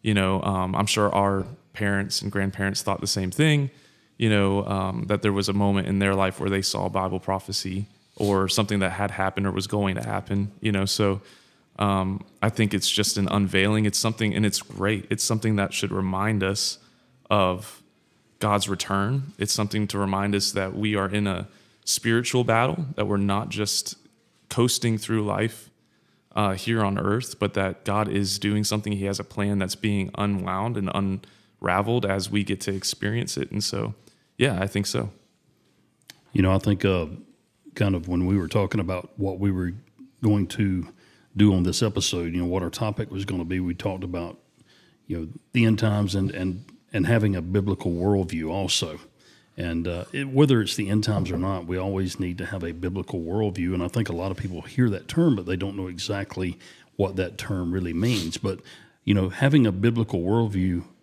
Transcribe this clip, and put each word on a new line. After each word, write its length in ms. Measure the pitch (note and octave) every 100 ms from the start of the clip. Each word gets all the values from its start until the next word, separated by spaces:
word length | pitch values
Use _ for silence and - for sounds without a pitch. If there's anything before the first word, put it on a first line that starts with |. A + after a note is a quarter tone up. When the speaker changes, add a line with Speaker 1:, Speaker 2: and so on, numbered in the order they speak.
Speaker 1:
You 100 | A2
know, 300 | G#2 F#2+ F#2+
um, 320 | G2+ F#2+ F#2
I'm 120 | - G#2
sure 280 | - G#2
our 320 | G2 G2 G2 F#2 C3+ _
parents 480 | - G#2 G2 G2 -
and 100 | G2+
grandparents 500 | G2 G2 G2 G2 G2
thought 180 | - G2
the 60 | G2
same 240 | G2+ F#2
thing, 400 | - D#3 D3 C#3 - - _ _ -
you 100 | A2+
know, 380 | G#2 G2 G2+ G2+
um, 380 | G2 F#2+ A2+ A2
that 160 | G#2
there 100 | G#2+
was 160 | G2 G2
a 40 |
moment 340 | G2 G2+ G2 -
in 140 | G2
their 120 | G2 G2
life 240 | F#2+ -
where 100 | F#2+
they 100 | G2
saw 280 | F#2+ G2+ F#2
Bible 320 | F#2+ F#2+ F#2
prophecy 680 | - F#2+ - G2+ F#2+ F#2 G2+ _ _ -
or 320 | G2+ G2 F#2+
something 320 | - G#2 G#2
that 100 | F#2+
had 220 | F2 G2+
happened 340 | - F#2+ G2+ G2
or 60 |
was 160 | F#2 F#2+
going 260 | G#2 G2
to 80 | F#2
happen, 480 | A2 G#2 - G2+ G2+ -
you 120 | A2
know. 140 | G2+ G2
So, 340 | - G2+ F#2+ - - _ _ _ -
um, 460 | G2+ G2 F#2+ G2 - _
I 60 | A2
think 260 | G#2+ G#2+
it's 160 | G2+ -
just 260 | G#2 G#2 G#2
an 120 | G2
unveiling. 560 | G2+ F#2+ F#2+ G2 G#2+
It's 140 | G#2 -
something, 360 | A2+ G#2+ A2
and 100 | G2
it's 160 | G#2+ -
great. 460 | - G2 G2 G#2 -
It's 140 | A2
something 320 | - A2+ A2
that 180 | G#2 G2
should 200 | - G2+
remind 500 | G2 F#2+ F#2+ G#2 G#2+
us 360 | F#2+ G2 - - _ _ _ _ _
of 500 | G#2 F#2 F#2 G#2+ - _ _ _ _ _ _
God's 280 | G#2 G2+ G2
return. 680 | F#2+ - G2 G2+ C#3 C#3 -
It's 140 | G#2
something 340 | - G#2 G#2+ G#2
to 140 | G2+
remind 340 | G2 G2 G2+
us 160 | G2+ -
that 240 | G2 F#2+
we 220 | F#2+ G#2+ G#2
are 120 | F#2+
in 200 | G#2 G#2
a 180 | F2+ G2+ - _ _
spiritual 580 | - - A#2 A#2 A#2+ B2+
battle, 440 | A#2 A2+ B2+ E3+ C#3 -
that 100 | G2+
we're 120 | G2+
not 320 | G2+ G2+ -
just 480 | G2+ G#2 - - - - _ _ _ _
coasting 420 | - B2 - A#2 A2
through 280 | - A2+
life, 460 | G#2 G2 A2+ - - _ _ _ _ _ _ -
uh, 160 | G2+
here 320 | F#2+ - A2+
on 120 | G2+ G2
earth, 440 | F#2 A2+ B2+ -
but 140 | G#2
that 300 | - F#2+ F2+
God 240 | - G2+ G#2+
is 300 | G2 G2 -
doing 240 | G#2 G#2
something. 300 | G#2 G#2+ G#2
He 120 | G2 G2
has 120 | G2
a 60 |
plan 340 | - - G2+ G2+
that's 160 | F2+
being 360 | - G#2+ G2+ F#2 -
unwound 600 | G#2 G2 F#2 F#2 A2+ A2+
and 140 | F#2+
unraveled 1120 | G2 G2 F#2+ - - _ _ - F#2 G#2 A#2+ G2
as 240 | G2 F#2
we 140 | G#2
get 160 | G2+ F#2+
to 100 | -
experience 640 | G2 - - G#2 A2+ - -
it. 140 | -
And 140 | G#2+
so, 300 | - G2+ A2 G#2+ - _ _ -
yeah, 180 | B2+ F#2+
I 80 | F#2+
think 180 | G2+ G2
so. 240 | - A2 - _ _ _ _ _ _ _ _ - - _
Speaker 2:
You 100 | G2
know, 100 | F#2
I 60 | F#2+
think, 260 | G#2 F#2+
uh, 220 | G2 F#2 D#2 - - _ _ _ -
kind 220 | - G#2 F2+
of 100 | E2
when 200 | F2 F2+
we 120 | G2
were 80 | E2
talking 340 | G#2 F#2+ G#2+
about 300 | F2+ F2+ - -
what 240 | G2 F#2
we 100 | G2+
were 220 | F#2 F2 G2+ - _ - _
going 240 | A2+ G#2 F2
to 400 | - G2+ F#2 E2+ - _ _ _ F#2+
do 160 | G#2
on 120 | F#2
this 180 | F2 E2
episode, 500 | A2 G2 - F2+ E2+
you 60 | F2
know, 80 | F2
what 160 | F#2
our 80 | F2
topic 400 | - A2 G#2 A2
was 140 | F#2+
gonna 200 | G2 F#2
be, 140 | E2+ F#2
we 160 | F2+
talked 300 | F2 G#2 F#2
about, 340 | F2+ F2+ E2+ - _ _ _ _ _ _ -
you 100 | F2
know, 100 | D#2+ - _
the 120 | B2
end 160 | A2+ G#2
times 340 | A2 G#2 G2+
and, 160 | G2 F#2+
and, 340 | - F#2 F#2 - - _
and 160 | G#2+ E2+
having 260 | A#2 G#2
a 80 | F#2
biblical 480 | E2+ G2 F#2+ F#2 F2+
worldview 600 | F2 F#2+ G2+ E2+ E2 D#2
also. 500 | F#2 F#2 - E2+ D2+ - _ - _ _ -
And, 300 | F2 E2 E2+
uh, 180 | F2 -
it, 160 | - C#3
whether 320 | C3 D3 A#2+
it's 140 | G2+
the 140 | - G2+
end 160 | G#2+
times 260 | G#2 G2+ F2
or 80 | E2+
not, 280 | F#2 F#2+ E2+
we 120 | F2+
always 400 | F#2+ F#2+ F#2 -
need 200 | F2+ F2
to 80 | F2+
have 180 | G2
a 80 | E2+
biblical 480 | E2 F2+ F#2+ - F#2
worldview. 520 | E2 G2+ G#2+ F#2 F2
And 100 | F#2
I 60 | F2+
think 200 | A#2+ G#2+
a 40 |
lot 180 | E2+ F#2+
of 60 | F#2+
people 260 | F#2 F2
hear 280 | - - A#2+
that 160 | F#2+ -
term, 300 | E3 E3+ G#2
but 100 | F2+
they 100 | F#2
don't 200 | G2 G2
know 100 | F2+
exactly 720 | F2+ - G2+ F#2 - F#2 F2 - - - -
what 200 | F#2+ F#2+
that 220 | - -
term 340 | - F#2+ F2
really 200 | F#2 F2
means. 440 | E2 A2+ A2 E2 -
But, 240 | G2+ F2+ - - - _
you 100 | -
know, 140 | G2+ F#2
having 380 | - C3+ D3 A2+
a 60 |
biblical 480 | F#2 A#2 A#2 A2 F#2
worldview 640 | F2 A2+ A2+ G2 F#2 F2 E2 _